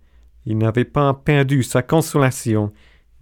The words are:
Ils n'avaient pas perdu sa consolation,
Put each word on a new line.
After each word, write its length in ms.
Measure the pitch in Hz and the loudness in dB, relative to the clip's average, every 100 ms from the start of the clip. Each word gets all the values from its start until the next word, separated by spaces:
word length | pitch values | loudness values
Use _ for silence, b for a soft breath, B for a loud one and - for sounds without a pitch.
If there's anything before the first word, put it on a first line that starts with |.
| _ _ - - - | _ _ -20 -16 -8
Ils 120 | 110 | -2
n'avaient 280 | 110 113 123 | 0 0 -2
pas 280 | 147 139 | 0 0
perdu 500 | 135 - 147 135 143 | 0 0 0 2 0
sa 180 | 117 131 | 0 -2
consolation, 920 | - 165 160 151 131 - 120 107 104 b b b b - | 0 0 0 0 0 -2 -2 -2 -2 b b b b -12